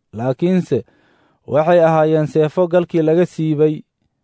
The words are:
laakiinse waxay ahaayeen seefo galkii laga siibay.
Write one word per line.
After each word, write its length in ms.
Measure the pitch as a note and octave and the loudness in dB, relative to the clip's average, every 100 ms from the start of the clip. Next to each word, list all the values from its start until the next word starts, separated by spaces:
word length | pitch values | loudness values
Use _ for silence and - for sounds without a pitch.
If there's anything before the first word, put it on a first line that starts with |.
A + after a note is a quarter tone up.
| _ | _
laakiinse 720 | G#2 B2+ C3 F3 F#3 E3 B2+ - _ _ _ _ _ - | -8 -6 -2 -2 -2 -2 -4 -6 _ _ _ _ _ -4
waxay 340 | C#3+ D#3 F3 | -2 2 4
ahaayeen 420 | E3 D#3+ D#3 D#3 D3+ | 4 2 2 0 0
seefo 400 | D#3 D3+ F#3 F3 | 0 -2 -2 0
galkii 360 | F3 E3+ E3 | 0 -2 -2
laga 240 | D#3 E3 F3 | 0 0 0
siibay. 560 | - D#3+ D3 D#3 D#3 - _ _ _ | -2 -4 0 0 -2 -12 _ _ _